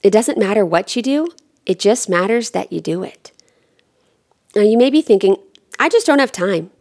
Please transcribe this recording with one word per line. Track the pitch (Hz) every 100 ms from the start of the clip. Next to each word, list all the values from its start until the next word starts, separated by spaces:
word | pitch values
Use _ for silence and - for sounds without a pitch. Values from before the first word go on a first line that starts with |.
It | 202
doesn't | 214 247 254
matter | 196 214
what | 180 170 202 247
you |
do, | 240 285 339 _ _ _ -
it | 185
just | 202 240 -
matters | 175 190 233 226
that | 190 -
you | 165
do | 160 170
it. | 190 - - _ _ _ _ _ _ _ _ _ _ _ _ 208
Now, |
you | 208 226
may | 262
be | 302
thinking, | 311 196 190 190 _ _ _ -
"I | 311
just | 466 -
don't | 285
have | 339
time." | - 180 175 170 _